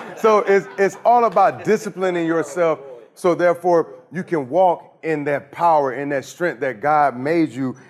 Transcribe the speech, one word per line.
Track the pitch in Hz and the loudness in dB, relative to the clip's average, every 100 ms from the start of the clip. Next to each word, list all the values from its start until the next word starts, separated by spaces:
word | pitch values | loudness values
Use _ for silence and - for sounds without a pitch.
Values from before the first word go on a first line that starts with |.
| - - | -12 -2
So | 214 208 | 2 2
it's, | 190 196 196 - | 4 2 0 -2
it's | 196 - 220 | -2 0 2
all | 240 226 | 4 4
about | 190 180 123 | 4 2 2
disciplining | 120 214 202 175 185 175 165 | 0 -2 -2 -4 -2 -2 0
yourself | 165 - 175 165 139 135 120 - | -2 -2 -2 0 -2 -8 -20 -20
so | - - | -4 0
therefore | 165 175 170 180 170 147 - - | 2 2 2 2 2 0 -6 -14
you | 156 | -12
can | 175 160 123 | -6 -6 -2
walk | 170 185 160 - _ | 2 2 2 -6 _
in | 160 151 | -6 -4
that | 143 139 - | -2 -4 -6
power, | - 175 156 135 | -2 2 2 0
in | 120 143 | -4 -4
that | 139 131 | -6 -6
strength | - 170 120 | -6 -6 -4
that | 135 107 | -6 -4
God | 143 151 139 123 | 0 2 2 0
made | 139 170 151 | -2 0 0
you | 120 131 - | -2 -6 -8